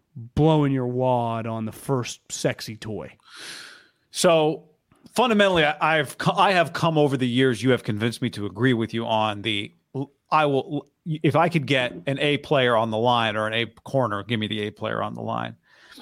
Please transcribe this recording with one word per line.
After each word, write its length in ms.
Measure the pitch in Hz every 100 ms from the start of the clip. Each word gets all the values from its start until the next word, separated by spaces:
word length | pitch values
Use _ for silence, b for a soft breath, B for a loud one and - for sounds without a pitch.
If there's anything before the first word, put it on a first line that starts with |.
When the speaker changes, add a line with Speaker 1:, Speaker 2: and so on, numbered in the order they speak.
| _ 127
Speaker 1:
blowing 560 | 117 - 156 156 143
your 140 | 135 123
wad 600 | 123 127 123 117 113 113
on 200 | 113 110
the 60 |
first 480 | - - 131 117 - -
sexy 460 | - 143 - - 107
toy. 400 | 110 98 69 - B B B B B B B B B
Speaker 2:
So 540 | - 185 165 156 147 - _ _ _ -
fundamentally, 500 | - 240 208 196 175
I, 340 | 151 151 160 160
I've 200 | 135 -
co-, 140 | 190
I 200 | 190 190
have 200 | 185 151
come 260 | - 170 156
over 180 | 147 131
the 120 | 127
years, 340 | 120 131 107
you 80 | 127
have 120 | 120
convinced 380 | - 104 117 -
me 80 | 117
to 140 | 101 101
agree 280 | 95 131
with 180 | 113 110
you 140 | 113 113
on 360 | 110 107 104
the, 300 | 110 104 107 - _ 135 139 _ _
I 160 | 156 147
will, 400 | 131 - 147 - _ 170
if 300 | 156 151 151
I 120 | 170
could 180 | 170 127
get 280 | 131 123 - -
an 120 | 135
A 200 | 147 143
player 380 | - 143 123 113
on 140 | 113
the 80 | 110
line 380 | 120 120 110 107
or 100 | 110
an 80 |
A 120 | 113 110 -
corner, 380 | - 135 117 104
give 180 | 95 117
me 80 | 104
the 120 | 107
A 80 | 104
player 320 | - 110 110
on 120 | 104
the 80 | 117
line. 340 | 110 117 117 113 B B B B